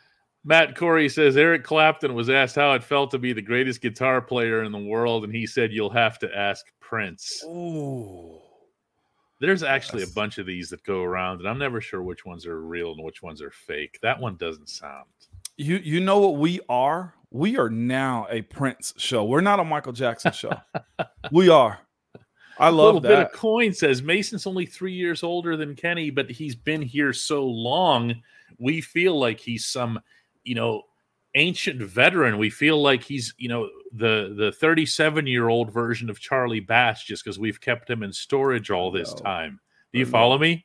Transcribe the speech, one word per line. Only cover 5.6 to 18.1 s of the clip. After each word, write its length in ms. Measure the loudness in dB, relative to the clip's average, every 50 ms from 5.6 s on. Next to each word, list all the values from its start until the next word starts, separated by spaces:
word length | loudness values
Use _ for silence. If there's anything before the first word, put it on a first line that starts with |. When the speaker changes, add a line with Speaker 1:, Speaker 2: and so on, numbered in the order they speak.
| 0 0 0
Speaker 1:
'You'll 160 | -2 -2 0
have 300 | 2 2 2 2 0 -4
to 160 | -8 -6 -4
ask 280 | -2 -2 -2 -4 -6 -10 _ _ _
Prince.'" 640 | -12 -8 -6 -6 -6 -6 -8 -12 -14 -12 -12 -12 -12
Speaker 2:
Ooh. 920 | -12 -12 -10 -8 -8 -6 -6 -6 -8 -8 -10 -10 -14 -16 -18 -20 -20 -20 -20 _ _ _ _ _ _ _ _ _ _ _ _ _ _ _ _ _ _ _ -2
Speaker 1:
There's 220 | 0 0 0 2 2
actually 380 | 0 0 0 -2 -4 -6 -6
Speaker 2:
Yes. 100 | -6 -4
Speaker 1:
a 20 | -4
bunch 240 | -4 -4 -4 -6
of 80 | -8 -10
these 240 | -8 -8 -10 -10 -12
that 140 | -14 -12 -6
go 180 | -4 -4 -4
around, 380 | -2 -4 -2 -4 -4 -4 -6 -6
and 100 | -8 -8
I'm 80 | -6
never 240 | -4 -4 -6 -6 -6
sure 220 | -10 -8 -10 -8 -8
which 220 | -8 -10 -12 -14
ones 200 | -18 -16 -14 -12
are 160 | -10 -10 -10
real 300 | -10 -8 -8 -8 -8 -8 -10
and 100 | -12 -14
which 180 | -14 -14 -14 -16
ones 180 | -16 -14 -14
are 100 | -16 -16
fake. 480 | -18 -18 -14 -10 -8 -8 -8 -10 -10 -6
That 180 | -4 -4 -2 -2
one 160 | -6 -8 -8
doesn't 320 | -6 -8 -8 -8 -10 -14 -18
sound. 360 | -18 -16 -16 -16 -18 -18 -20 _ _ _ _ _ -20 -18 -18 -18 _
Speaker 2:
You, 200 | -8 -4 -2 -2
you 220 | -2 -2 -2 -2 0
know 200 | 2 4 4 4
what 180 | 4 4 4
we 220 | 2 0 0 0 -2 -4 -4
are? 460 | -2 0 0 0 0 -2 -6 -10 _ _ _ _
We 260 | -4 -2 0 0 2
are 120 | 2 0 0
now 580 | 0 -2 -2 0 0 0 0 -2